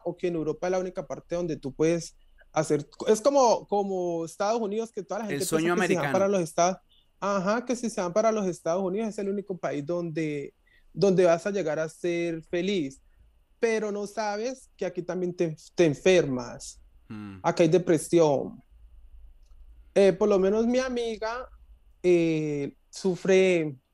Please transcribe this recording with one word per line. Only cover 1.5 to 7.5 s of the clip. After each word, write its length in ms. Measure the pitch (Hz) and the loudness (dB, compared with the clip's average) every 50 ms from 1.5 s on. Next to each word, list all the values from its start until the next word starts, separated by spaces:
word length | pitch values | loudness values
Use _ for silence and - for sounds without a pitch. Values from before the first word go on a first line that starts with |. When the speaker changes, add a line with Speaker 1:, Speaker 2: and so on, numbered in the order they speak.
| 147 | -4
Speaker 1:
tú 160 | 135 - 135 127 | -6 -8 -8 -2
puedes 420 | - 156 160 170 170 160 - - _ _ _ _ - - _ - | 0 2 2 2 0 -4 -8 -16 _ _ _ _ -20 -14 _ -2
hacer, 340 | 156 156 - 151 143 147 - _ - - | -2 0 2 0 -2 -2 -4 _ -4 0
es 120 | - 220 214 | 2 2 4
como, 480 | - 285 285 285 254 233 190 - - | 4 2 4 4 4 4 4 2 -2
como 560 | - 202 208 196 196 190 185 180 175 170 165 165 | -2 -2 -2 -2 -2 -2 -4 -2 -2 -4 -4 -6
Estados 360 | 160 - - 202 202 226 240 | -6 -6 -4 -2 0 0 0
Unidos, 300 | 226 196 202 220 226 220 | -2 -4 -4 -6 -6 -8
que 100 | - 208 180 | -8 -10 -10
toda 180 | - 185 208 | -8 -8 -8
la 40 | 233 | -6
Speaker 2:
El 60 | 208 | -6
Speaker 1:
gente 140 | - 143 190 | -4 -4 -4
Speaker 2:
sueño 280 | - 165 160 160 175 175 | -2 0 0 0 2 0
Speaker 1:
piensa 60 | 180 | 2
que 60 | 185 | 2
si 60 | 175 190 | 0 0
se 20 | |
van 100 | 170 143 | 0 0
Speaker 2:
americano. 80 | 143 139 | 0 0
Speaker 1:
para 140 | 190 196 196 | 2 2 2
los 120 | 202 190 | 2 0
Estados, 360 | 170 151 - - 170 180 190 - _ _ _ _ _ _ _ - | -2 -2 0 2 2 2 0 -2 _ _ _ _ _ _ _ -6
ajá, 460 | 190 196 202 196 175 196 | -4 -2 -2 0 0 0